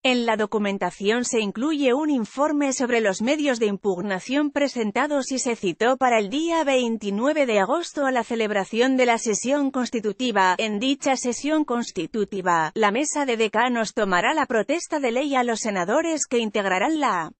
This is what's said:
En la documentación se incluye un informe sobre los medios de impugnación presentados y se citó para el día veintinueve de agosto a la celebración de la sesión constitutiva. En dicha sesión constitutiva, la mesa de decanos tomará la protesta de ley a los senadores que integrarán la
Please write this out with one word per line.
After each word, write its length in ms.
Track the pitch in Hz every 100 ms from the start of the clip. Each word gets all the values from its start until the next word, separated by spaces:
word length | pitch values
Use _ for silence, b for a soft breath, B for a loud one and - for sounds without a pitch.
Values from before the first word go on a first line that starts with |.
En 220 | 262 247
la 140 | 233 220
documentación 880 | 214 220 208 196 180 - 196 233 240
se 140 | 233
incluye 520 | 208 214 285 302 269
un 160 | 254 311
informe 640 | 269 214 - 302 294 285
sobre 300 | 262 247 233
los 180 | 214 180
medios 380 | 220 311 294 233
de 80 | 214
impugnación 840 | 196 208 180 202 190 - 277 294
presentados 800 | 285 277 247 214 233 294 294 254
y 80 | 262
se 180 | 247 226
citó 420 | 196 160 226 262
para 200 | 254 226
el 120 | 202
día 340 | 269 330 330
veintinueve 800 | 285 262 240 226 208 202 269 311
de 140 | 262 208
agosto 480 | 190 311 339 - 277
a 40 |
la 140 | 254
celebración 720 | - 233 214 208 185 220 254 262
de 80 |
la 140 | 247 233
sesión 520 | 233 196 240 285 269
constitutiva. 840 | 262 233 233 208 196 254 202 185 180
En 220 | 220 202
dicha 380 | 262 277 285 262
sesión 500 | 247 233 285 311 294
constitutiva, 1040 | 240 240 - 160 220 196 196 185 170 156
la 160 | 220 208
mesa 340 | 220 302 294 269
de 100 | 226
decanos 560 | 220 214 254 240 214
tomará 400 | - 202 180 226
la 140 | 311 269
protesta 540 | 233 208 320 - 311
de 120 | 262
ley 220 | 233 294
a 100 | 269
los 160 | 240 220
senadores 640 | 226 196 175 269 330 311 -
que 120 | 240
integrarán 600 | 220 214 196 185 247 311
la 340 | 262 180 156